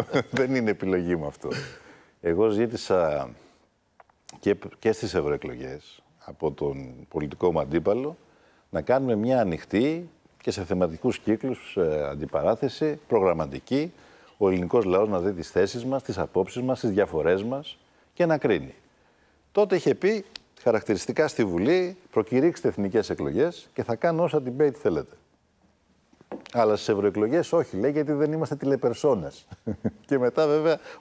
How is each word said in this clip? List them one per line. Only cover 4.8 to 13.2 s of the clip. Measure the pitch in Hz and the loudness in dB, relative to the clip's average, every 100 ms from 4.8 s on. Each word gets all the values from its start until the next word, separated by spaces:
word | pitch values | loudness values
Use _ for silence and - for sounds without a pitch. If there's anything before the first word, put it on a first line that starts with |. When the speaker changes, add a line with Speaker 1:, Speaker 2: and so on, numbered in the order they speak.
| 113 | -2
Speaker 2:
στις | 107 104 | 0 -2
ευρωεκλογές | 92 73 139 78 - 131 147 - - _ _ | -2 0 -2 -6 -10 -12 -14 -18 -20 _ _
από | - - 151 | -20 -6 -4
τον | 139 143 139 92 64 - | -2 -4 -6 -12 -16 -10
πολιτικό | 82 73 - 90 | -6 -6 0 0
μου | 82 | 2
αντίπαλο | 69 85 82 113 143 175 _ _ _ _ _ | 0 0 2 0 -2 -10 _ _ _ _ _
να | 82 | -4
κάνουμε | 76 131 131 | 0 2 2
μια | 107 117 131 | 0 2 2
ανοιχτή | 101 78 - 98 120 165 170 _ _ _ | 2 -2 -2 0 0 -2 -10 _ _ _
και | - | -6
σε | - | -6
θεματικούς | 90 95 87 80 127 - | -2 0 0 0 -2 -2
κύκλους, | - 110 135 123 - 101 | 0 -2 -2 -8 -6 -2
ε, | 82 78 71 | 0 0 -2
αντιπαράθεση, | 73 78 78 80 113 135 - 156 147 - | -6 -4 -2 0 0 -2 -2 -4 -4 0
προγραμματική, | 117 | 2